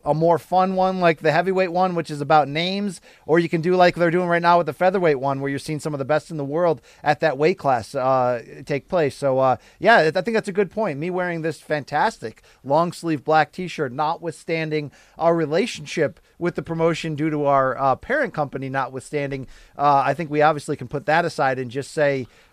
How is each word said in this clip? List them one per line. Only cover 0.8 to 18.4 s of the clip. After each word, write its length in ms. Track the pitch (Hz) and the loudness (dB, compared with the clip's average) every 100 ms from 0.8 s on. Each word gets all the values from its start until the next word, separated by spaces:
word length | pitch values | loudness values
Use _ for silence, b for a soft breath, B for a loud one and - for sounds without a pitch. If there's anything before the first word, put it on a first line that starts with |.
| 185 185 | 0 2
like 220 | 175 160 | 2 2
the 100 | 156 | 2
heavyweight 400 | 151 180 185 185 | 2 2 2 0
one, 240 | 175 185 175 | 2 0 0
which 160 | 156 | -6
is 80 | 147 | -6
about 300 | 143 156 139 | 2 4 4
names, 500 | 147 175 196 202 175 b b b | 0 -2 -4 -6 -8 b b b
or 140 | 165 | 2
you 80 | 170 | 2
can 140 | 170 | 0
do 160 | 156 180 | 2 6
like 180 | 180 165 | 4 6
they're 160 | 175 | 2
doing 160 | 175 175 | 2 2
right 140 | 170 | 2
now 160 | 170 175 | 4 4
with 100 | 156 | 2
the 60 | |
featherweight 460 | 143 185 190 175 139 | 0 0 2 2 2
one, 180 | 135 139 | 0 -2
where 100 | 139 | -4
you're 100 | 139 | -6
seeing 200 | - 151 | -6 -6
some 140 | 156 | -6
of 60 | 147 | -6
the 60 | 131 | -2
best 240 | 151 - | -2 -2
in 60 | 160 | -8
the 80 | |
world 380 | 139 151 175 143 _ b | -6 0 0 0 _ b
at 180 | 151 151 | -2 0
that 160 | 160 135 | 0 2
weight 200 | 156 185 | 0 0
class, 380 | 139 123 104 139 | 0 0 -2 -4
uh, 480 | 127 131 123 123 139 147 139 | 0 2 2 0 -6 -16 -6
take 240 | 143 - | -6 -2
place. 260 | 185 147 - | 0 0 0
So, 240 | 139 131 | -2 2
uh, 160 | 131 127 b b | 2 0 b b
yeah, 320 | 180 226 156 | 4 4 4
I 80 | 185 | 0
think 120 | 185 | -2
that's 160 | 220 214 | -2 -2
a 40 | |
good 180 | 190 196 | -2 -4
point. 280 | - 165 139 | -2 -6 -4
Me 100 | 170 | -6
wearing 320 | 180 180 170 | -4 -4 -4
this 200 | 160 151 | -6 -6
fantastic 800 | - 151 127 147 196 - 113 - _ b 127 | -6 -6 -4 -2 -2 -4 -14 -14 _ b -2
long 260 | 147 175 | 0 0
sleeve 320 | - 170 151 | -4 -4 -4
black 300 | 139 156 147 | 2 2 2
T-shirt, 400 | - 180 - 139 | -2 -10 -6 -6
notwithstanding 1000 | 123 156 160 135 - - 165 160 151 147 b b b | -4 -4 -4 -8 -10 -6 -4 -2 -4 -6 b b b
our 160 | 165 | 2
relationship 880 | 170 151 160 233 - 147 - 143 - _ - | 2 2 0 -2 -6 -8 -2 -2 -4 _ -6
with 120 | 175 175 | -6 -4
the 60 | |
promotion 540 | 151 165 165 160 165 147 | -6 0 0 0 -4 -4
due 140 | 156 | -2
to 160 | 151 143 | 0 2
our, 320 | 139 131 123 | 2 2 0
uh, 180 | 135 123 | 0 0
parent 380 | - 277 247 | -2 -2 -2
company 360 | - | -4